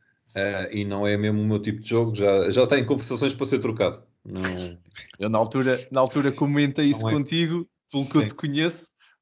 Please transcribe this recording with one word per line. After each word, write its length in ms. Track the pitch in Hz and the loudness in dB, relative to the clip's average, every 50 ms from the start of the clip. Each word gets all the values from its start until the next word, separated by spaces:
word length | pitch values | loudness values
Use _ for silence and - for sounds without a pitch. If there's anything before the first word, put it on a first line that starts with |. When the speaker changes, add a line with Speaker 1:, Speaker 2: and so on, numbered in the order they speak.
| _ _ _ _ _ _ - | _ _ _ _ _ _ -6
Speaker 1:
eh, 460 | 95 98 101 101 95 92 - 110 104 | -4 -4 -2 -2 -4 -6 -6 -4 -4
e 40 | 101 | -4
não 220 | 101 101 98 104 | -4 -2 -2 0
é 100 | 104 104 | 0 2
mesmo 240 | 101 104 107 107 107 | 2 2 0 0 0
o 60 | 104 | 0
meu 140 | 107 107 101 | 0 0 0
tipo 200 | 104 110 107 - | -2 -4 -6 -6
de 80 | - - | -4 0
jogo, 280 | 113 117 117 113 107 | 0 2 2 0 0
já, 340 | 101 101 101 98 98 90 90 | 2 2 4 4 4 2 2
já 160 | 98 123 127 | 4 4 4
tenho 180 | 123 147 139 127 | 4 4 2 2
conversações 480 | 113 143 127 117 - 127 110 143 139 | 0 -2 -2 -2 -6 -4 -2 -2 -2
para 140 | 139 - 139 | -2 -2 -2
ser 140 | - 139 120 | 0 0 0
trocado. 420 | 107 117 113 113 101 87 - - - _ _ _ - | 0 -2 0 0 0 0 -2 -4 -16 _ _ _ -18
Não 180 | 104 98 92 92 92 90 90 90 87 87 87 _ _ - - - - - - | -12 -10 -8 -6 -6 -6 -6 -10 -10 -12 -16 _ _ -20 -20 -20 -20 -10 -6
Speaker 2:
Eu 100 | 98 107 | -4 0
na 80 | 113 - | 2 2
altura, 480 | - 113 117 131 127 131 127 123 - - | 2 2 0 0 2 2 0 0 -2 -2
na 80 | 131 131 | 2 2
altura 320 | 131 127 - 147 139 139 | 2 2 2 0 0 0
comentei 540 | 135 - 151 143 143 147 147 139 135 - 151 | 0 0 0 2 2 2 2 2 2 2 2
isso 160 | 143 135 107 | 2 2 2
Speaker 1:
Não 80 | 113 110 | 0 0
é. 20 | |
Speaker 2:
contigo, 520 | - 147 139 - 160 165 170 156 165 175 170 - _ _ _ _ | 0 0 0 0 0 0 0 0 -2 -4 -6 -10 _ _ _ _
pelo 160 | - 139 135 135 | -4 -4 -2 2
que 80 | - | 2
eu 60 | 156 | 2
Speaker 1:
Sim. 40 | 113 | 2
Speaker 2:
te 80 | 104 - | 2 -2
conheço, 640 | - - 143 139 147 160 175 165 - - - _ _ _ _ _ _ | -6 -6 -4 -2 0 0 -2 -2 -6 -16 -20 _ _ _ _ _ _